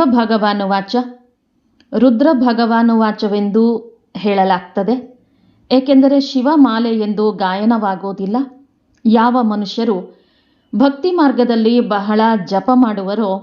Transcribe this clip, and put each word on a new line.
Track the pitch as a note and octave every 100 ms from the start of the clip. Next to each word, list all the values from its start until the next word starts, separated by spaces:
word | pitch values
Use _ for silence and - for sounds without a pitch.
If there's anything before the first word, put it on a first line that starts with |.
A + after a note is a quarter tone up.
| D#4
ಭಗವಾನುವಾಚ, | A#3+ A3 A3 G#3 G3+ G3 G3 G3 A#3+ B3 - _ _ _ _ _ _ _
ರುದ್ರ | A3 B3+ A3+ D4
ಭಗವಾನುವಾಚವೆಂದು | B3+ B3 A3+ A3+ A#3 A#3 A3+ A3 G#3+ G#3+ G#3 G3+ G#3 A#3 A3+ - - _ F#3+
ಹೇಳಲಾಗ್ತದೆ, | G#3 G3 F#3+ F#3+ - - G3 B3+ - - _ _ _ _ _
ಏಕೆಂದರೆ | B3+ C4 C4+ C4+ C#4
ಶಿವಮಾಲೆ | C4+ C4 B3 D#4+ C4 A3 A#3 A3+
ಎಂದು | G#3 G3+ G#3+
ಗಾಯನವಾಗೋದಿಲ್ಲ. | G#3 F#3+ F#3+ A3 A#3 G#3 F#3+ G3 F#3+ F#3+ A#3 C4+ - _ _ _ _ A3+
ಯಾವ | A3+ A#3 B3
ಮನುಷ್ಯರು | A3+ G#3 G3 - A3+ F#3 - - _ _ _ _ _
ಭಕ್ತಿ | G#3 C#4 C#4 F4+
ಮಾರ್ಗದಲ್ಲಿ | F4+ C#4+ A3 A#3 A3+ A3 A#3+ G3
ಬಹಳ | G#3 G3+ G#3+ A3 A3 E3+
ಜಪ | G3 G3
ಮಾಡುವರೋ | B3+ A#3+ G3 F#3+ G#3 G#3 G3